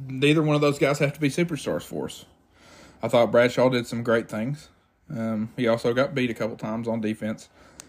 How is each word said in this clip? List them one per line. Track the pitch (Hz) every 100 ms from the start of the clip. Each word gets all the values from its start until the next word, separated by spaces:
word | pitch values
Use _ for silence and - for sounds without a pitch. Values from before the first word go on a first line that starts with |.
| 131
neither | 131 143 160
one | 151 147
of |
those | 147 143
guys | 143 147
have | 143
to | -
be | 147
superstars | - 175 147 - 78
for | - 76 65
us. | - - _ _ _ - - - -
I | 117
thought | 120 110
Bradshaw | 117 123 - 127
did | 123 117
some | 117
great | 117 113 -
things. | 107 120 147 - _ _ _ -
Um, | 120 113 110 110 -
he | 117
also | 113 120
got | 120 139 139
beat | 123
a |
couple | 110 113 113
times | 110 113 117
on | 113
defense, | 107 110 107 - - _ - -